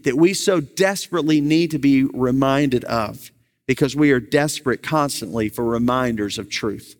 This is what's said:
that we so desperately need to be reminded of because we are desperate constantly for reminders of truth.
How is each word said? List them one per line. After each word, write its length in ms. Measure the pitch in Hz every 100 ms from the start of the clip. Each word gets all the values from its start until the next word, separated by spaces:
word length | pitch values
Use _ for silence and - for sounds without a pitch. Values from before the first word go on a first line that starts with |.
that 120 | 135 131
we 160 | 175
so 280 | 196 - 180
desperately 800 | 139 - 190 196 - 175 151 156
need 320 | 147 156 170
to 60 | 156
be 240 | 139 135
reminded 800 | 135 - 127 135 135 139 147 123
of 480 | - 117 107 113 - _ _ _ -
because 300 | 131 139 139
we 160 | 151
are 80 | 127
desperate 640 | 110 147 151 - 131 113
constantly 680 | - 156 143 - 101 113 107
for 160 | -
reminders 760 | 117 117 120 127 127 110 104 110
of 120 | 98
truth. 460 | - 113 95 -